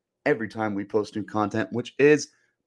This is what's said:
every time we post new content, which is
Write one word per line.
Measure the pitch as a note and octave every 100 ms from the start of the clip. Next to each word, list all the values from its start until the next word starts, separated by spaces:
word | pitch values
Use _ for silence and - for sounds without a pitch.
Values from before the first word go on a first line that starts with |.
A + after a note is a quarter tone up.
| _ _ C#3+
every | D3 G#2+
time | A2 A2 G2+
we |
post | G2+ A2 G2+ A2
new |
content, | F#2+ G#2+ G#2 A2 -
which | A2+ A#2 -
is | C#3+ D3+ - _ _ _